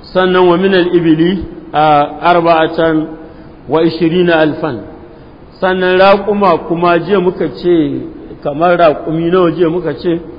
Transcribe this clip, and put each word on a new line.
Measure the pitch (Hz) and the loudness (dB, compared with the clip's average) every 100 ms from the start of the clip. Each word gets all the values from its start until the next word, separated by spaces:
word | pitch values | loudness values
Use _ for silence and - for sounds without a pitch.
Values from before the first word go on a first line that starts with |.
Sannan | - 185 185 180 185 | -4 -2 2 4 4
wa | 170 | 4
minal | 190 190 175 | 2 2 2
ibili | 175 165 156 170 190 - - - | 2 2 2 2 0 -8 -14 -6
a | 147 156 147 147 - | 0 2 2 0 -2
arba'atan | 165 175 170 160 160 170 165 156 156 - - - - - - | 0 2 2 2 0 0 0 0 -4 -12 -18 -20 -20 -20 -4
wa | 151 | 0
ishirina | 165 156 165 180 175 165 | 0 0 -2 0 2 2
alfan. | 156 139 160 113 101 - - - - - - - | 0 -2 -8 -8 -14 -20 -20 -20 -20 -20 -20 -6
Sannan | 190 185 180 185 | -2 0 0 4
raƙuma | 196 202 202 208 196 160 - | 4 4 0 0 2 0 -2
kuma | 165 175 170 | -2 2 0
jiya | 165 202 | 0 0
muka | 180 180 165 - | 0 -2 -6 -4
ce, | 180 170 143 131 123 - - - | 0 0 0 -4 -10 -16 -18 -10
kamar | 147 143 175 175 | -8 -2 0 4
raƙumi | 170 139 - 160 170 | 2 2 -4 -4 0
nawa | 185 175 | 2 0
jiya | 160 170 | 0 0
muka | 175 165 | 0 -6
ce? | 143 180 165 - | -6 -4 -4 -6